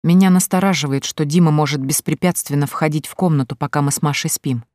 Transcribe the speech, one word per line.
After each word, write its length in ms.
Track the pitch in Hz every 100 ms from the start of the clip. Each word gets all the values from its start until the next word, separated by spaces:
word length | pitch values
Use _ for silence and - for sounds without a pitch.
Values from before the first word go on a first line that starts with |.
меня 260 | 160 180 190
настораживает, 760 | 185 - 185 196 170 143 139
что 200 | - -
Дима 280 | 151 165 165
может 280 | 151 151 147
беспрепятственно 840 | 135 151 - 156 180 165 - 143 143
входить 400 | - 156 151 -
в 80 |
комнату, 400 | - 185 151 127
пока 260 | - 143 151
мы 120 | 143
с 100 | 139
Машей 280 | 151 143 160
спим. 340 | - 143 123 -